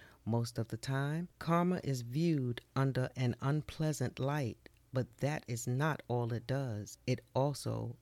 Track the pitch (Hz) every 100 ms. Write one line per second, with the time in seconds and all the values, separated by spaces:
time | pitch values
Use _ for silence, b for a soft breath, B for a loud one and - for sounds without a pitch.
0 | B B - 117 117 - 110 113 - 135
1 | 139 156 175 - - 170 175 180 - 131
2 | 120 127 170 151 127 120 - - 135 123
3 | 127 - 127 - 135 151 - - 156 147
4 | 127 - 131 147 123 - - _ _ 127
5 | 123 - 135 151 - 117 - 127 156 143
6 | - 120 117 117 - 131 135 104 104 -
7 | - 127 - - 139 139 - 113 113 117